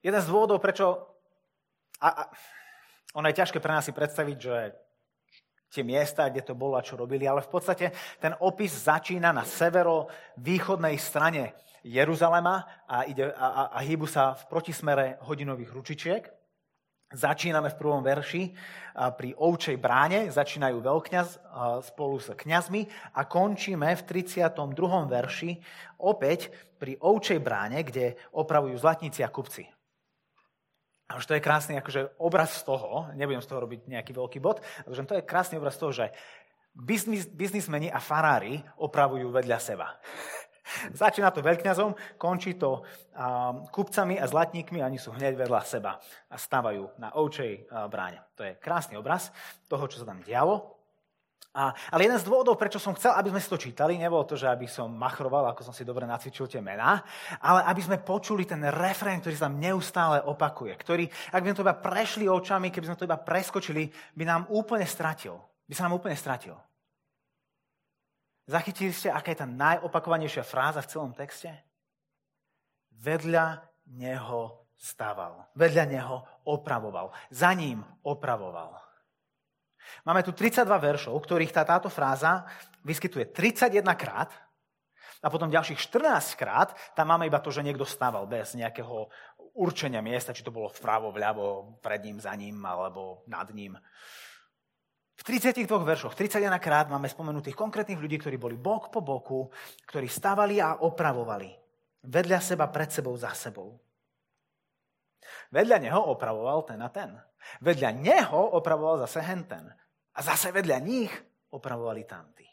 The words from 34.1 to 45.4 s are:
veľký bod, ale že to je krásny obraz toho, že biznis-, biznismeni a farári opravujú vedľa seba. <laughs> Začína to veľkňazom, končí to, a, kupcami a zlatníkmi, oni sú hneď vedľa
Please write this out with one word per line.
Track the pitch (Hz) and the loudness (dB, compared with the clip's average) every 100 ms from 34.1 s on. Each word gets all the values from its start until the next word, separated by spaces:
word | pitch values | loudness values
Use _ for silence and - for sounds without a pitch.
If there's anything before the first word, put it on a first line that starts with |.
| 127 | -8
veľký | 123 139 | -6 0
bod, | 165 214 - - - | 0 0 -6 -16 -10
ale | 127 | -10
že | |
to | 135 196 | -2 -2
je | - | 0
krásny | 175 180 160 | 0 0 -2
obraz | 139 - | -4 -2
toho, | 151 | -4
že | 123 107 - - - _ _ _ | 0 -2 -4 -20 -20 _ _ _
biznis-, | - 123 220 220 214 165 | -14 -2 -2 0 -4 -4
biznismeni | 156 190 202 170 151 160 | -6 -4 -4 -2 -4 -2
a | 135 | -4
farári | - 151 156 123 98 147 - - | -2 2 4 4 2 -8 -10 -8
opravujú | 151 151 139 131 123 | -2 2 2 2 0
vedľa | 127 120 113 | 0 2 -2
seba. | - 95 82 | -2 -6 -8
<laughs> | - - - - - - _ - - 208 175 | -10 -16 -14 -12 -12 -16 _ -12 -10 -8 4
Začína | 202 202 196 160 | 4 8 4 6
to | |
veľkňazom, | 147 170 196 180 208 - - - | 4 4 4 2 2 0 -12 -4
končí | 170 180 190 180 | -2 0 -2 0
to, | 147 131 - - - | 0 0 -6 -20 -20
a, | - 127 123 123 127 - - | -6 -4 0 -2 -4 -8 -4
kupcami | 196 - 185 190 | 0 0 0 0
a | 131 | 0
zlatníkmi, | 147 165 170 156 175 | 2 2 -2 -8 -4
oni | 131 135 | -4 -4
sú | - | -10
hneď | 113 135 | -2 -2
vedľa | 127 | 0